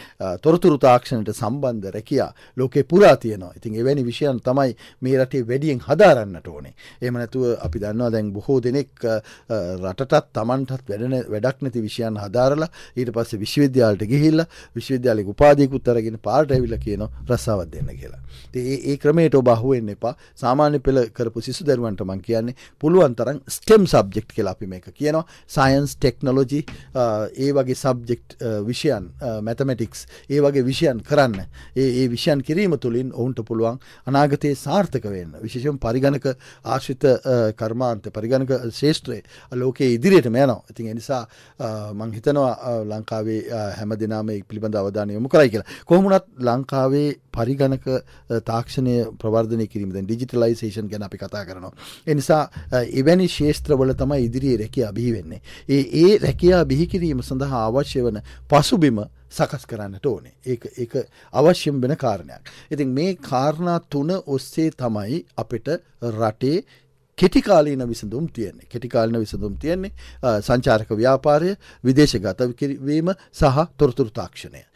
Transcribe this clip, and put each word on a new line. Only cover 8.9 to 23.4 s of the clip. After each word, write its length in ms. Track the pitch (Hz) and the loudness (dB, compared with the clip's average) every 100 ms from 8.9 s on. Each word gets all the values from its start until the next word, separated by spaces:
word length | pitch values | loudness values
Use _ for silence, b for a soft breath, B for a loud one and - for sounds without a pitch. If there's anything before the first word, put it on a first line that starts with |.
| _ | _
අ, 200 | 117 110 - B B | -2 -2 -4 B B
අ, 160 | 110 87 92 | -4 -4 -6
රටටත් 520 | 92 92 127 147 - | -6 -6 0 0 0
Tamanටත් 560 | 117 113 131 135 131 - | -4 -2 -2 -4 -8 -8
වැඩ 120 | 101 | -6
නෑ, 220 | 123 131 101 | -4 -4 -4
වැඩක් 320 | 107 120 139 | -2 -2 -4
නැති 200 | 135 113 | -6 -6
විෂයන් 360 | 107 - 113 107 | -6 -6 -6 -6
හදාරලා 520 | 101 117 131 147 160 B B | -4 2 2 2 -2 B B
ඊට 220 | - 120 | -6 -4
පස්සේ 260 | 113 113 104 | -4 -4 -6
විශ්වවිද්‍යාලයට 640 | 107 - 143 131 113 98 | -4 2 2 4 4 2
ගිහිල්ලා 460 | 104 143 151 156 165 B B | 0 2 4 4 0 B B
විශ්වවිද්‍යාලයක 560 | 120 - 131 123 110 98 | -12 -6 -2 0 0 0
උපාධියකුත් 600 | 104 147 143 139 135 - | 4 6 8 6 2 0
අරගෙන 180 | 120 113 110 | 0 0 -4
පාරට 280 | 104 127 151 | 0 2 2
ඇවිල්ලා 280 | 131 120 113 | 2 0 -4
කියනවා 300 | - 101 107 - - | -4 -6 -6 -8 -4
"රස්සාවක් 460 | 120 - 104 80 | -2 0 -2 -4
දෙන්න" 160 | - 67 | -8 -10
කියලා. 340 | - 65 - - B | -10 -14 -16 -18 B
ඉතින් 220 | B 127 123 | B -8 -4
ඒ, 120 | 135 | -4
ඒ 140 | - 139 | -4 -2
ක්‍රමයට 380 | 147 165 160 135 | 2 4 6 6
ඔබ 120 | 123 | 6
අහු 220 | 113 127 | 4 2
වෙන්න 180 | 127 107 | 0 -2
එපා. 240 | 101 113 - b - | -6 -6 -6 b -6
සාමාන්‍ය 440 | 120 131 147 147 | 0 2 4 2
පෙළ 200 | 135 131 117 | 2 2 2
කරපු 300 | - 117 117 | -2 -6 -6
සිසු 240 | 120 127 147 | -8 -4 0
දරුවන්ට 360 | 127 117 95 | 0 0 -4
මං 200 | 95 95 | -6 -8
කියන්නේ 340 | 90 113 117 131 B B | -4 -2 -2 -8 B B
පුළුවන් 380 | 151 185 151 113 | 2 6 4 2
තරම් 240 | 120 143 | -4 -4